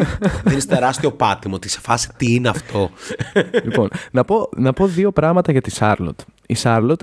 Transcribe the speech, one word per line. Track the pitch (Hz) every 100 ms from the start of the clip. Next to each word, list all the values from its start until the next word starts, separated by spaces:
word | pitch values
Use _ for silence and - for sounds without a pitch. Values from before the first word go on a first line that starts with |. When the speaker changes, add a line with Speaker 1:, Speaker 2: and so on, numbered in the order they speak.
Speaker 1:
<laughs> | 170 - 202 - 208
δίνεις | 139 -
τεράστιο | 139 123 135 147
πάτημα, | - 113 95 101 95
ότι | 101
σε | -
φάση, | - 117 - -
«Τι | 120
είναι | 120 123
αυτό;» | - - 107 92 - - - - 202 - 240
Speaker 2:
Λοιπόν, | 226 214 104 - -
να | 127 123
πω, | 214 - -
να | 131
πω | 131 190
δύο | 170 202
πράγματα | 190 156 180 175
για | 135
τη | 117 -
Charlotte. | 107 104 85 - - _ -
Η | 117
Charlotte | 123 113 113 165